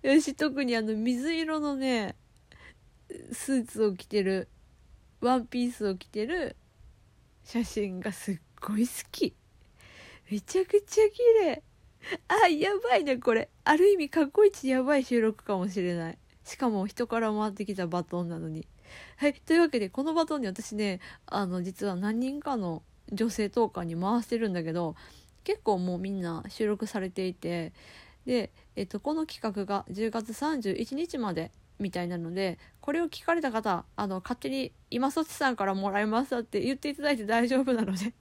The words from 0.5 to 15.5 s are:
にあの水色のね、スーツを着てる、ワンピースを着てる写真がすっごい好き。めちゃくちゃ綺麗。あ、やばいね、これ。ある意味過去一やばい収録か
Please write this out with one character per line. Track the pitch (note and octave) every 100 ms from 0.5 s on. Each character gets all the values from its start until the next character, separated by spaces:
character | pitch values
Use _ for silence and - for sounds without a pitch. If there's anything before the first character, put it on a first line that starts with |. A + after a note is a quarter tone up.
| C4
に | B3+ A#3
あ |
の | A3
水 | A3 A3+ B3 C#4+
色 | E4 D#4+ D#4
の | D4 C4+
ね、 | C4 A#3+ G3+ - _ _ _ - - - - _ _ - -
ス | A#3 -
ー | C4+ A#3
ツ | G#3
を | G#3+
着 | F#3 -
て | G#3
る、 | F#3+ F#3+ - - - - - - _ _
ワ | A#3+ B3+
ン | A#3+
ピ | B3 A#3+
ー |
ス | A#3+ G#3
を | F#3
着 | -
て | G#3 A3+
る | F4 D4 - _ _ - - _ _ _ _
写 | - A#3
真 | A3 A3 G#3 F#3
が | G#3
す | F#3 -
っ | F#3 _ -
ご | - G#3+
い | A#3+
好 | - -
き。 | - - - _ _ - _ - - - - -
め | G#3
ち | - F#4
ゃ |
く | F#4 G#4 G#4
ち | -
ゃ | G#4+
綺 | G#4 A#4+ A4+
麗。 | F4 C4 - _ - _ - - _
あ、 | G4 F#4+
や | D4+ F4+ G4+
ば | A#4 B3
い |
ね、 | C#4+ B3+
こ | B3+
れ。 | A3+ - _
あ | - D4+
る | G4
意 | G4
味 | D4
過 | D#4+ C#4+
去 | -
一 | G#4 - C4
や | C4
ば | B3+ C#4+
い |
収 | B3+ A#3+
録 | A3 G#3+
か | -